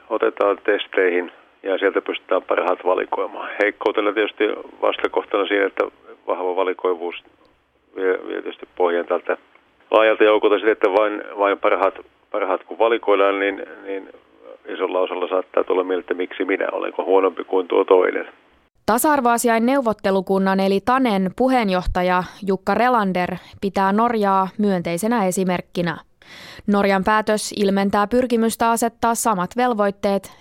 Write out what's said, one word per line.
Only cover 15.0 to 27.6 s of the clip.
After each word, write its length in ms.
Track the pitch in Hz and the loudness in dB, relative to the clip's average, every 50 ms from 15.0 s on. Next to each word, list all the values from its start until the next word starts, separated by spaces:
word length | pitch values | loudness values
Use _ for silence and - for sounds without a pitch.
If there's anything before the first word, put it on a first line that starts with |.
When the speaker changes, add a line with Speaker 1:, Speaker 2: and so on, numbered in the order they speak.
| 92 87 90 90 90 | -2 -2 -2 -4 -4
Speaker 1:
saattaa 360 | 85 92 92 90 _ - - 85 | -2 -2 -2 -2 _ -2 -2 0
tulla 200 | - 90 92 90 | 0 0 0 0
mieleen, 160 | 90 92 90 | 0 -2 -4
että 140 | - - 90 | -4 -4 -6
miksi 320 | 87 92 - - - 95 | -4 -6 -6 -4 -6 -4
minä, 220 | 90 95 90 90 90 | -2 -2 -2 -2 -4
olenko 340 | 95 95 92 95 - - - | -4 -6 -6 -6 -6 -6 0
huonompi 380 | 85 92 98 95 92 82 - 95 | 2 4 4 4 2 0 -2 -8
kuin 240 | - 95 95 90 | -4 -2 -2 -2
tuo 180 | 87 - 98 95 | 0 0 2 4
toinen. 400 | - 95 92 92 95 95 95 - - - _ _ _ _ _ _ _ _ _ - | 6 6 4 4 4 0 -4 -6 -10 -16 _ _ _ _ _ _ _ _ _ -2
Speaker 2:
Tasa-arvoasiain 800 | - 208 247 - 311 294 277 247 240 233 233 - 233 226 226 220 | 0 0 2 2 2 2 2 2 2 2 2 2 2 2 2 2
neuvottelukunnan 920 | 240 269 285 262 226 208 - - 202 190 196 185 - 190 190 190 190 190 190 | 2 0 0 0 -2 -2 -2 -2 0 0 0 0 0 0 2 2 2 2 2
eli 220 | 190 190 196 196 196 | 2 2 0 0 0
tanen 460 | - 247 269 262 240 202 190 190 185 185 | 0 0 2 2 2 2 0 0 -2 0
puheenjohtaja 880 | - 247 262 262 247 226 196 185 180 180 - - 185 180 180 180 180 180 - - - | 0 2 2 2 2 2 2 0 0 -2 -2 -2 0 0 2 0 0 -2 -4 -10 -10
Jukka 320 | 202 190 190 185 - - 196 | -4 -4 -4 -2 0 -2 0
Relander 640 | 208 233 254 254 233 202 190 185 180 180 180 180 175 - - - - | 2 2 2 2 2 2 0 0 -2 -2 -4 -6 -10 -12 -18 -14 -6
pitää 320 | - 196 180 202 196 190 196 | -6 -4 0 0 2 2 2
Norjaa 540 | 208 233 240 233 220 202 196 196 190 190 185 - | 2 2 2 0 0 2 2 2 2 0 0 -2
myönteisenä 680 | - 208 202 190 180 165 170 170 170 - 220 240 233 196 | 0 0 0 0 0 -2 -2 -4 -2 -2 0 0 2 0
esimerkkinä. 720 | 185 180 - 190 180 180 175 - _ - 185 170 170 156 147 - _ _ _ - - - - - - - - - | 0 0 0 0 0 -2 -4 -4 _ -4 -4 -2 -2 -4 -6 -10 _ _ _ -20 -20 -20 -20 -20 -20 -18 -8 -2
Norjan 360 | - 202 202 202 196 196 196 185 | 0 2 2 4 4 2 2 2
päätös 500 | 220 214 214 214 226 214 214 - - - | 2 2 2 2 2 0 0 -2 -4 -2
ilmentää 500 | - | 0